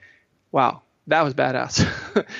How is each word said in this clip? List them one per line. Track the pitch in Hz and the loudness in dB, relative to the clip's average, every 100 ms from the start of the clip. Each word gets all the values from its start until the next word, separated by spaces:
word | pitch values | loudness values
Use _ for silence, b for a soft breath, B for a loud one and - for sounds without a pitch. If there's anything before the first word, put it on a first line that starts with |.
| b b b _ _ | b b b _ _
"Wow, | 147 120 - _ _ - | 0 0 0 _ _ -2
that | 156 | 0
was | 151 | 2
badass." | 135 131 127 127 - - - - 208 - | 0 0 0 -2 0 0 -2 -4 -4 -4